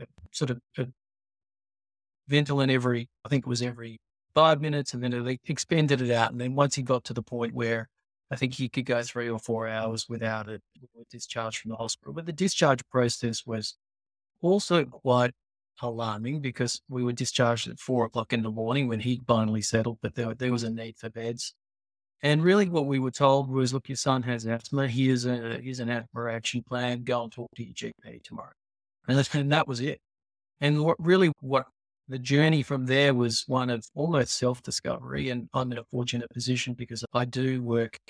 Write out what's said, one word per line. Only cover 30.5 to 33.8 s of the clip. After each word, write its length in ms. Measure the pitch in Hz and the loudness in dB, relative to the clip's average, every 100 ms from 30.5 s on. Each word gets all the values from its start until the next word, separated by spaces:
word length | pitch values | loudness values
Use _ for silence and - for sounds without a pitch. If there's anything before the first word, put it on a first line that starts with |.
| _ | _
And 240 | 143 147 | 2 4
what 120 | 156 - | 2 2
really, 320 | 160 190 175 - | 4 6 6 2
what 260 | 131 135 - _ _ _ - | 0 0 -2 _ _ _ -12
the 120 | 131 | -10
journey 440 | 123 143 156 156 | 2 6 6 4
from 240 | - 135 127 | 0 -2 2
there 280 | 135 143 | 6 6
was 280 | 123 120 110 - | 6 2 0 0
one 220 | 127 127 | 0 0
of 160 | 120 | -4